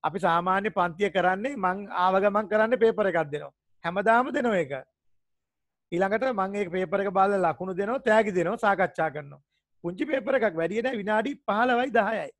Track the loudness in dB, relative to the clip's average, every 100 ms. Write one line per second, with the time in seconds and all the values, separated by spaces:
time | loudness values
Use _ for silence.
0 | -4 0 2 2 2 0 0 -2 -2 0
1 | -2 2 2 0 -4 -2 -2 -2 -6 0
2 | 2 4 2 0 0 0 2 4 2 2
3 | 0 0 -2 -6 -10 _ _ _ -6 -2
4 | 2 4 2 0 0 0 -2 -6 -12 _
5 | _ _ _ _ _ _ _ _ _ -2
6 | 0 0 0 0 -2 -2 -4 -2 -2 -2
7 | 0 2 2 4 0 -2 -6 -6 -4 -2
8 | 2 4 4 0 -2 0 0 2 0 0
9 | -4 -4 -14 -20 _ _ _ _ -10 -6
10 | -2 -2 0 2 2 0 -2 -2 -4 -4
11 | -2 0 -2 -6 -4 0 2 2 2 0
12 | 0 -2 -8